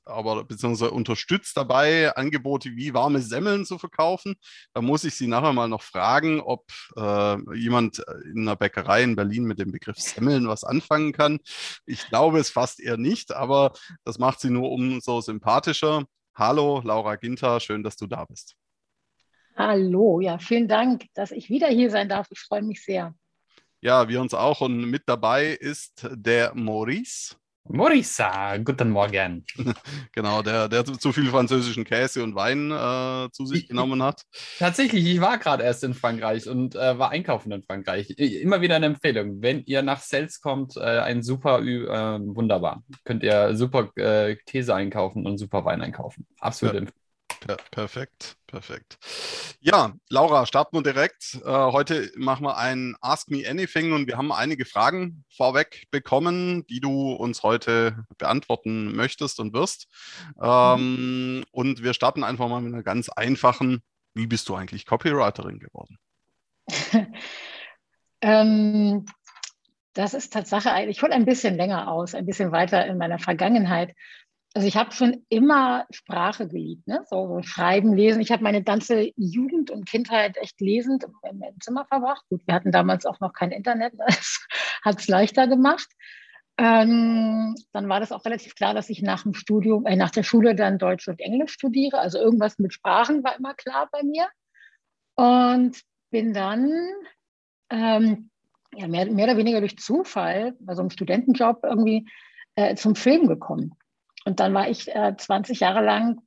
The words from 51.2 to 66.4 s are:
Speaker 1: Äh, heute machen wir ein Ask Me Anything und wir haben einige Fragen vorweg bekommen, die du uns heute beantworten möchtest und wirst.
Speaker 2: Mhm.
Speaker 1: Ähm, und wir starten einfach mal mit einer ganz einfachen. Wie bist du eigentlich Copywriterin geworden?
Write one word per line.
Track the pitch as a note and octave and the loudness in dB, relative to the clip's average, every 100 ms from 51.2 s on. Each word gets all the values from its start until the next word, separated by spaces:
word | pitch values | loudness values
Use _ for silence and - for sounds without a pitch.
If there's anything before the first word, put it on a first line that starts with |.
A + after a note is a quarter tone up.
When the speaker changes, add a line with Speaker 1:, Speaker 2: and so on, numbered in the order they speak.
| - C3 C#3 | -14 -12 -2
Speaker 1:
Äh, | |
heute | C3+ C3 C3+ C#3+ D#3+ G#2 - | 2 4 2 0 -2 -4 -6
machen | C3 C3 C#3 | -4 -2 -4
wir | - | -4
ein | B2 B2+ B2+ - | -4 -4 -6 -8
Ask | B2 D#3 - | -2 -2 -2
Me | C#3+ A#2 | -8 -6
Anything | E3 F#3 E3 E3 | -6 -4 -2 0
und | D3+ B2+ | 0 -2
wir | A#2+ | -4
haben | D3 | -4
einige | G2+ C3 D3+ B2+ | -2 -2 -4 -6
Fragen | G2+ A#2 F#3 F3+ D#3+ _ - | 0 2 0 -6 -10 _ 0
vorweg | C3 C3+ D#3 - - | 2 2 0 -6 -6
bekommen, | C#3+ - C3 F3 F3 F3+ F3+ - | -6 0 0 2 -2 -2 -4 -6
die | B2 | -6
du | C#3 C3+ C3+ | -4 -2 -2
uns | B2+ A#2+ A#2+ | -2 -4 -2
heute | G#2+ A#2 A#2 A#2 A2+ A2 A2 - | 0 0 2 2 2 -2 -12 -6
beantworten | D2 B2+ - A2+ A2 A2 G#2+ G#2+ | -2 -2 -2 -4 -4 -4 -4 -2
möchtest | B2+ - C#3+ - | -4 -4 -8 -6
und | A2 | -6
wirst. | A#2 F3+ - - - - - E3 - | -2 -4 -4 -16 -20 -20 -20 -20 -6
Speaker 2:
Mhm. | |
Speaker 1:
Ähm, | A#2 B2 B2 B2+ B2+ B2+ B2+ B2+ B2+ C3 - | 4 6 6 6 2 -2 -4 -4 -6 -6 -8
und | B2+ B2+ A#2+ | -4 -4 -2
wir | A#2+ | -4
starten | A#2+ B2 D3 | 0 0 0
einfach | A#2 B2 A#2+ | -4 -2 -4
mal | B2 | -4
mit | A#2+ | -6
einer | A#2+ | -6
ganz | G2+ A2 - | -4 -4 -4
einfachen. | - A2 C#3 B2 B2 B2+ B2 - _ _ A2+ | -4 -2 4 4 4 0 -2 -6 _ _ -8
Wie | A#2 | -4
bist | A#2 - | -4 -4
du | F#2+ | -6
eigentlich | F#2+ F#2+ - | -8 -12 -4
Copywriterin | A2 E3 C#3+ G#2 - F#2 G#2 | -2 0 2 0 -2 -10 -14
geworden? | - - - - _ _ _ _ | -18 -20 -20 -20 _ _ _ _